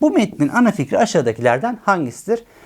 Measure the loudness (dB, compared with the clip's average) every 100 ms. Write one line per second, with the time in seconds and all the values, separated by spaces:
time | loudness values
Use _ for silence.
0 | 0 2 0 -2 0 2 2 0 -2 0
1 | 0 0 0 0 2 2 -2 -4 -2 0
2 | -2 -8 -6 -6 -6 _